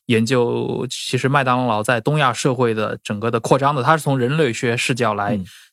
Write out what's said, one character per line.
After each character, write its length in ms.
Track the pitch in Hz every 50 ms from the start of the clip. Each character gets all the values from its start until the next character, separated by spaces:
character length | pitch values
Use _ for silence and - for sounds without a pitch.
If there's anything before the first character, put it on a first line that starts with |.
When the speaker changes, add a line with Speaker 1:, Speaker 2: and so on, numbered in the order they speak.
| _
Speaker 1:
研 180 | - 117 110 113
究 640 | 110 135 123 120 120 120 117 120 - - - - 131
其 300 | - - - - - 120
实 100 | - 135
麦 140 | 143 143 131
当 240 | 127 123 127 127
劳 160 | 120 107 107 107
在 180 | - 127 113
东 160 | - 143 151
亚 160 | 156 143 123 113
社 220 | - - 143 123
会 180 | 123 123 117 110
的 240 | 110 107 110 113 - -
整 160 | - 110 101
个 100 | 110 117
的 100 | 117 113
扩 200 | - - 151 123
张 160 | 135 139 151
的， 80 | 131 120
它 120 | 147 160
是 80 | 156 -
从 140 | 147 135
人 180 | 131 117 123 147
类 140 | 165 156 120
学 240 | 110 - 131 120 117
视 200 | 120 - - 143
角 180 | 120 117 110 104
来 220 | 101 101 101 107
Speaker 2:
嗯。 100 | 98 90 - - - - _